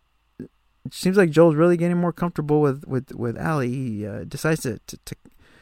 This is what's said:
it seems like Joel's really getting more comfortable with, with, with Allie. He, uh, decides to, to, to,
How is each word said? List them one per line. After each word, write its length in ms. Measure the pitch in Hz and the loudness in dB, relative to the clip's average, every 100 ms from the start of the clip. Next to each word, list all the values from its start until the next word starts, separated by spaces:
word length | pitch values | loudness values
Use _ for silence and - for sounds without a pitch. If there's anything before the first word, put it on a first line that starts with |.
| _ _ _ _ | _ _ _ _
it 540 | - _ _ _ - | -20 _ _ _ -16
seems 240 | - 180 190 | -4 0 4
like 120 | 175 | 4
Joel's 260 | 147 170 147 | 6 6 6
really 220 | 170 175 | 4 4
getting 200 | 170 175 | 0 0
more 160 | 175 | -2
comfortable 480 | - 175 - 147 151 | -2 -4 -4 0 2
with, 240 | 147 135 - | 2 0 -4
with, 260 | 131 131 | -6 -6
with 240 | - 120 113 | -8 -8 -4
Allie. 320 | 160 151 123 | -4 -2 -4
He, 380 | 131 127 107 104 | -4 -6 -6 -8
uh, 160 | 107 | -10
decides 380 | 95 147 156 160 | -12 -6 -2 -2
to, 180 | 135 104 - | -4 -8 -12
to, 100 | 156 - | -18 -16
to, 100 | - _ _ _ _ | -18 _ _ _ _